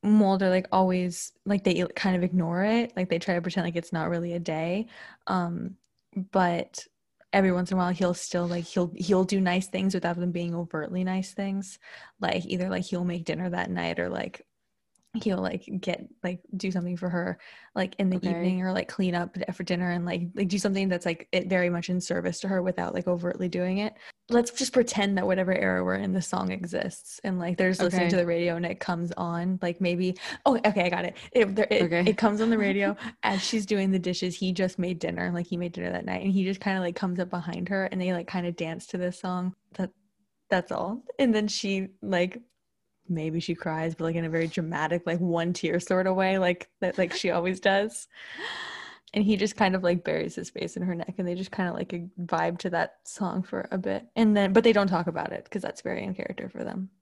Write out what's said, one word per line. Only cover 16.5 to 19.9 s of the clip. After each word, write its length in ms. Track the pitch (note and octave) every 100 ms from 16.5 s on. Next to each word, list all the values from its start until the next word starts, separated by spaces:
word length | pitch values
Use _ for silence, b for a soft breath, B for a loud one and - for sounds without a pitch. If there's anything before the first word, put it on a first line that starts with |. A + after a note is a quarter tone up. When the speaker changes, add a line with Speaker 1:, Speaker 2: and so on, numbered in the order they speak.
| F#3+
Speaker 1:
do 140 | F#3+
something 260 | F#3 F3 F3
for 120 | F3+
her, 280 | F3 F#3 F3 B B B
like, 200 | - F#3+ -
in 100 | G3
the 80 | F#3
Speaker 2:
Okay. 140 | F#3
Speaker 1:
evening 320 | E3+ F3+ F#3
or, 100 | F#3
like, 160 | F#3 -
clean 260 | - F#3
up 200 | F3 F3
d-, 100 | - F3+
for 100 | F#3
dinner 280 | F3+ F3 F3+